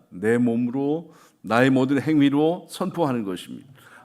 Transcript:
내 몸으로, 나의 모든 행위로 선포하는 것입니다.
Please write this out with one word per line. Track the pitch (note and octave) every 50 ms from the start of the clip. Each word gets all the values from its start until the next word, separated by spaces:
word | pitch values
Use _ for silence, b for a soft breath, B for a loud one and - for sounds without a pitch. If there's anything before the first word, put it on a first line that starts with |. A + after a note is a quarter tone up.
| _ _
내 | - F2+ G2+ A2 A#2+ A#2+
몸으로, | B2 A#2+ A#2 A#2 B2 A#2+ A#2+ C#3 C#3 C#3+ D3+ E3+ E3+ b b b b b b _
나의 | - F#2+ A2 A#2+ B2+ C3+
모든 | C3 B2+ C3 C3 C#3+ C3+
행위로 | A2 D3+ D#3 D3 C#3+ C#3 C3+ C#3+ D3+ D#3+ F3 F#3+ E3+ -
선포하는 | - - F#3 F#3+ - E3+ E3 C#3 B2+ A#2+ G#2
것입니다. | F#2+ F2+ E2+ - - - - - - B B B B B B